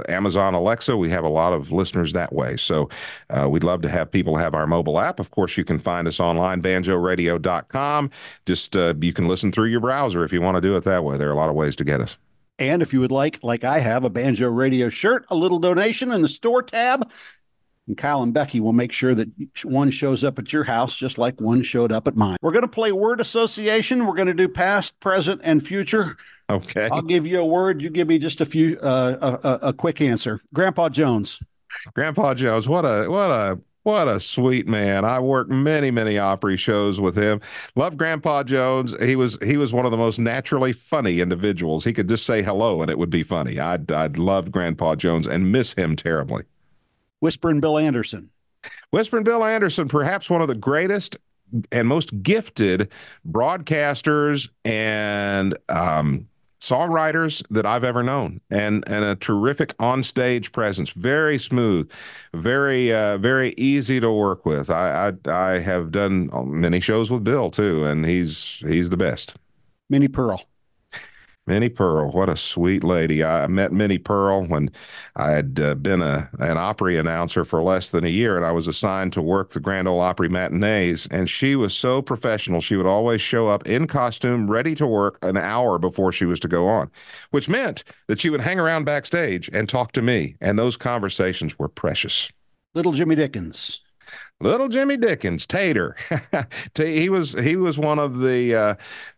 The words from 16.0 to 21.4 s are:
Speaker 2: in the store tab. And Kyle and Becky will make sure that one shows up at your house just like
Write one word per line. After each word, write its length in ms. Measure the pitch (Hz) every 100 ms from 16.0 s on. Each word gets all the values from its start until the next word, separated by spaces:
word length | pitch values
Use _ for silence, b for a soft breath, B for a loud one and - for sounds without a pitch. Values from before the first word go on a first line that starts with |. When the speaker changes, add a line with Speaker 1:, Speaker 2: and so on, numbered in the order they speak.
| 247
Speaker 2:
in 80 | 214
the 80 | 156
store 340 | - 233 247
tab. 480 | 247 226 247 277 233 B B B _ _ _ _ -
And 120 | 101
Kyle 260 | 139 143
and 100 | 120
Becky 280 | 131 139 123
will 100 | 110
make 220 | 120 120
sure 200 | - 127
that 140 | 113 110 - - -
one 280 | - 131 139
shows 320 | 135 139 131
up 160 | 139 135
at 140 | -
your 100 | 151
house 320 | 135 117 127 -
just 220 | 127 -
like 240 | 120 127